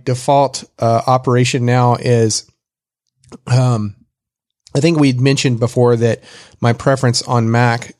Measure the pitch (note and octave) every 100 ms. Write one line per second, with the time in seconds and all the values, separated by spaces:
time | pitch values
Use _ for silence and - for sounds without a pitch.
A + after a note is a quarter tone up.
0 | - B2 - C#3+ C3+ - - - A#2 A#2
1 | - B2+ B2+ B2 B2+ C3+ A#2+ B2 B2 A#2+
2 | - A#2+ A2 - - _ _ _ _ _
3 | _ _ _ - - B2+ B2+ A#2 G#2 -
4 | _ _ _ _ _ _ _ C#3+ D#3 D#3+
5 | C#3+ B2+ C3+ C#3 C#3+ A#2 A#2 - A#2+ A#2
6 | A#2 A2 - - - - A#2 A#2 - C3+
7 | B2 A#2+ - A#2+ A2+ A#2 A#2+ A#2 -